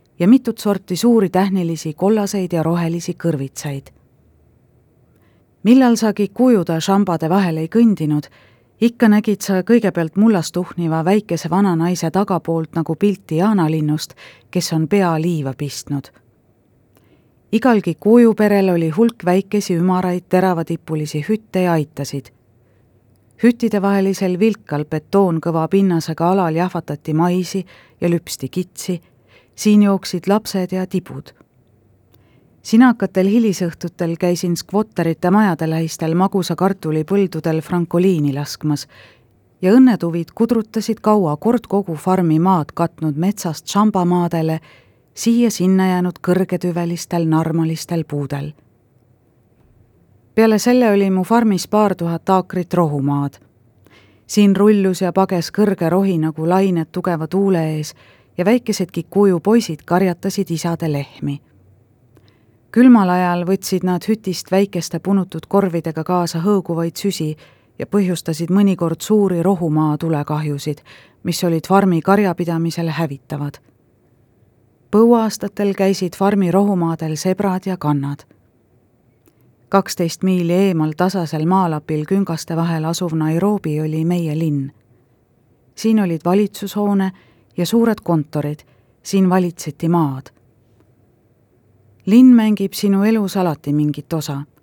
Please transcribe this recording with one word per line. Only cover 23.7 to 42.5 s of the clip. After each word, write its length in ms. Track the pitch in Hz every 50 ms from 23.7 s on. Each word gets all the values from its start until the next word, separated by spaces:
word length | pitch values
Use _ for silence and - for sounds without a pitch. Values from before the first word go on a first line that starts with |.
| 214 202
vahelisel 560 | 185 196 196 196 190 196 185 - 196 185 180 170
vilkal 460 | 214 226 196 - _ - 147 147 151
betoonkõva 800 | - 160 151 - _ - 196 196 180 165 160 - 170 160 165 160 160
pinnasega 600 | - 196 196 190 175 165 - - 160 - 165 175
alal 260 | 190 196 180 165 156
jahvatati 580 | 165 180 180 - 170 - - 147 147 - 160 151
maisi 500 | 156 175 180 180 185 175 - - 190 175 - - - - _ _ _
ja 100 | - 175
lüpsti 380 | 170 165 - - - - 139 127
kitsi, 520 | - 185 180 - _ - - - 180 165 - _ _ _ _ _ _ _ _ _ _
siin 280 | - - 214 208 208
jooksid 440 | 208 202 196 185 - - - 175 -
lapsed 460 | 196 202 214 220 - - 190 180 180
ja 140 | 190 185 185
tibud. 480 | 185 - 180 180 - - 139 - - - - _ _ _ _ _ _ _ _ _ _ _ _ _ _ _ _ _ _ _ _ _ _ _ _
Sinakatel 640 | - - 220 226 262 254 233 - 202 180 - 190 185 196
hilisõhtutel 880 | 208 240 226 214 175 - 180 170 - - - 165 - - 180 165 170
käisin 400 | - 185 175 175 165 - 175 170
skvotterite 720 | - - - 190 208 214 - _ - 165 165 160 - - 180
majade 380 | 190 214 220 196 165 - 165 160
lähistel 440 | 160 165 165 160 - - 170 160 165
magusa 420 | 180 190 196 - 190 170 - 170
kartuli 480 | - 180 190 190 - - 156 156 156 156
põldudel 560 | - 196 202 196 180 - 160 - 165 160 160
frankoliini 720 | 156 - 180 175 170 - - 170 180 196 180 156 147 143
laskmas 540 | 135 143 147 - - - - 151 147 143 - - - - - - _ _ _ _ _ _ _ _ _ _
ja 120 | 185 185 220
õnnetuvid 560 | 262 262 254 208 - 170 170 165 170 165 - _
kudrutasid 680 | - 226 226 240 226 214 - - 226 208 - 220 -
kaua 340 | - 214 214 208 185 151 147
kord 300 | 147 - 220 247 233 - -
kogu 280 | 185 202 202 - 160
farmi 420 | 147 - 180 185 190 175 165 156 156
maad 340 | 175 190